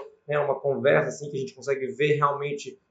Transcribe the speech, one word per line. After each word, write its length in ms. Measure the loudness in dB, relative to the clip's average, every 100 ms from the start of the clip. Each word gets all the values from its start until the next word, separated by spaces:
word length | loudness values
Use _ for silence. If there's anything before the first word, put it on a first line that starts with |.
| -2 -12 -4
né, 100 | -2
uma 200 | 0 0
conversa 480 | 0 2 4 4 2
assim 240 | -4 -8
que 60 | -6
a 20 |
gente 160 | -6 -6
consegue 320 | -4 -2 -2
ver 280 | 0 2 4
realmente 640 | 2 0 -4 -6 -10 -16 _